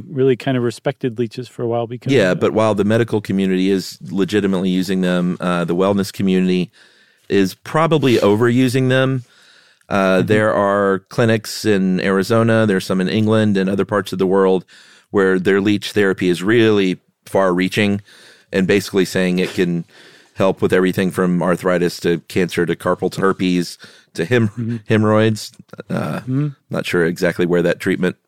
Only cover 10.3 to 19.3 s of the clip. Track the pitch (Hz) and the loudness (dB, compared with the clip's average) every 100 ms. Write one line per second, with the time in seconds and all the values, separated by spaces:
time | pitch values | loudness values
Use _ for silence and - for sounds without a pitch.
10.3 | 107 107 92 101 101 98 95 - - 117 | 2 2 2 2 2 2 0 -4 -2 0
11.3 | 113 - - 110 101 95 92 98 98 92 | 0 -4 -4 0 2 2 0 0 0 2
12.3 | 113 113 113 107 95 - 95 90 104 107 | 2 2 2 2 0 0 -2 0 0 2
13.3 | 110 107 98 95 101 95 104 95 92 95 | 2 2 0 0 -2 -2 -2 -2 -2 2
14.3 | 98 95 95 - - - - _ 104 95 | 4 4 2 -2 -20 -20 -20 _ 2 2
15.3 | 95 92 98 101 104 - 104 98 90 92 | 2 2 2 2 0 -2 0 0 2 0
16.3 | 85 92 120 113 104 95 90 _ _ - | 0 2 2 4 2 0 -2 _ _ -4
17.3 | 98 95 90 92 - 104 101 - - - | 0 2 2 0 0 0 -2 -6 -20 -20
18.3 | - - 98 92 101 - 98 92 95 92 | -20 -4 -2 0 0 0 -2 0 0 -2